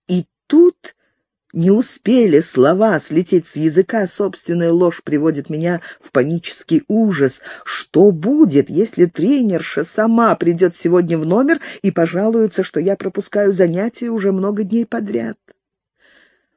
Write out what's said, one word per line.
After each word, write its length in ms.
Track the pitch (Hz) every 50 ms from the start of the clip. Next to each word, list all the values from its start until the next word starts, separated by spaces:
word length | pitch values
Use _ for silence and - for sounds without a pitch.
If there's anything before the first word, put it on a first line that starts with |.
| _
и 180 | - 180 180 - - _ _ _
тут... 480 | _ 294 311 349 359 - _ _ - _ _ _ _ _ _ _ _ _ _ _ _ -
Не 160 | 170 165 190
успели 680 | 202 220 254 - - - _ 196 254 254 233 190 147 147
слова 580 | 170 - - 135 123 147 175 190 220 220 185
слететь 480 | 147 - - 147 170 180 - 196 175 160
с 120 | - -
языка, 500 | 147 160 160 147 175 190 - - 220 196
собственная 640 | 180 - - 208 190 190 - - - 170 175 170 170
ложь 320 | 170 175 180 170 165 - _
приводит 480 | - 147 143 151 160 151 143 143 -
меня 300 | 147 151 165 170 175 165 - - - _
в 100 | - -
панический 720 | - 139 127 147 165 165 - - - - - - 170 151 -
ужас. 540 | - 214 220 226 208 185 143 139 127 - - - - - - -
Что 460 | - - - - - - 156 190 208
будет, 640 | 180 156 156 220 285 302 320 190 135 143 135 -
если 340 | - 160 220 220 - - 180
тренерша 800 | 170 - - - 233 294 277 240 208 180 156 - - - 139 160
сама 500 | - - 226 214 226 226 233 233 214 165
придёт 400 | - 170 170 170 165 185 175 -
сегодня 400 | - - 170 175 180 180 160 170
в 120 | 160 156
номер 320 | 160 180 226 269 294 330 294 - - - - -
и 80 | 196
пожалуется, 720 | - 180 165 165 170 180 208 220 226 233 220 202 - - 185
что 160 | - - 147
я 160 | 165 190 196
пропускаю 580 | - - 196 - 202 - - - 202 208 196 196
занятия 560 | 175 185 170 165 180 202 233 - - 247 233
уже 220 | 226 220 185 196
много 320 | 196 185 185 202 214 208 220
дней 240 | 180 220 233 233
подряд? 500 | - - 233 214 196 208 240 226 226 208 - _ _ _ _ _ _ _ _ _ _ _ _ _ _ _ _ _ _ _ _ _ _ _